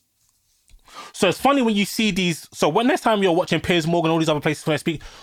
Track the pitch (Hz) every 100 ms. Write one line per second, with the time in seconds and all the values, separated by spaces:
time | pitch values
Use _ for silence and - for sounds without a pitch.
0 | _ _ _ _ _ _ _ - _ -
1 | - - 190 165 247 285 233 202 196 -
2 | 220 185 180 156 - - 170 170 233 359
3 | 240 220 190 165 175 165 - 175 156 170
4 | 160 165 160 151 160 151 - 233 - 151
5 | - -